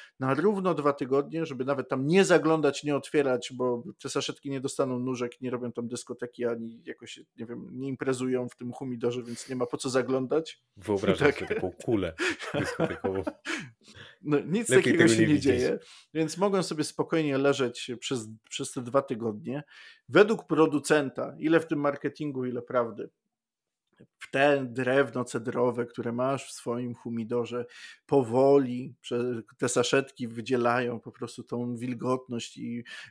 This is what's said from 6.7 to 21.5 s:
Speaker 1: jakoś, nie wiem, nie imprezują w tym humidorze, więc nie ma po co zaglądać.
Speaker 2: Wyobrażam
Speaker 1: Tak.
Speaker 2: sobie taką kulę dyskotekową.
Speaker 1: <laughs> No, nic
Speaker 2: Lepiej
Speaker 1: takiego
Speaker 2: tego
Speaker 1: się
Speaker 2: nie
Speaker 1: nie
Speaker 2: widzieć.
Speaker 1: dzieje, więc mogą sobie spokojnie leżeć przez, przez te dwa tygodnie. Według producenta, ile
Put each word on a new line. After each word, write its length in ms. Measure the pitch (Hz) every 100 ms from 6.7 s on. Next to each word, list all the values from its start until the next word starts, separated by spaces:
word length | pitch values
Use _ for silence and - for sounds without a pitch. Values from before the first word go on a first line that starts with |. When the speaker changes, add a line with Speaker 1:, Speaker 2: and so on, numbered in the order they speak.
| 113
Speaker 1:
jakoś, 360 | - - 117 - - -
nie 100 | 113
wiem, 200 | 120 123
nie 160 | 123 135
imprezują 600 | 127 135 127 127 127 123
w 80 | -
tym 160 | 123
humidorze, 500 | 123 135 120 120 123
więc 260 | 117 117 -
nie 80 | 131
ma 100 | 123
po 100 | -
co 140 | 139
zaglądać. 720 | 127 120 131 131 147 160 - _ -
Speaker 2:
Wyobrażam 500 | 98 98 98 92 143
Speaker 1:
Tak. 80 | -
Speaker 2:
sobie 160 | 87
taką 160 | 104 92 -
kulę 300 | - 113 90 82 359 320 -
dyskotekową. 680 | 143 147 - 165 90 - 190
Speaker 1:
<laughs> 80 | - - - 320 143 - - - - -
No, 180 | 156 143
nic 280 | 104 190 233
Speaker 2:
Lepiej 140 | 127
Speaker 1:
takiego 140 | 131 165
Speaker 2:
tego 160 | 165
Speaker 1:
się 60 | 110
Speaker 2:
nie 60 | 110
Speaker 1:
nie 60 |
Speaker 2:
widzieć. 260 | 147 131 123
Speaker 1:
dzieje, 180 | 127 - - - _
więc 240 | 156 160 165
mogą 240 | 202 196
sobie 220 | 165 160
spokojnie 540 | 147 - 147 165 151 135
leżeć 520 | 139 139 127 117 - 120
przez, 280 | - 131 107 110 _
przez 220 | - 135
te 80 | -
dwa 200 | 120 135
tygodnie. 600 | 135 117 113 104 113 135 143 - - - -
Według 380 | 135 202 214 -
producenta, 880 | 151 156 147 143 156 139 - 131 147
ile 220 | 156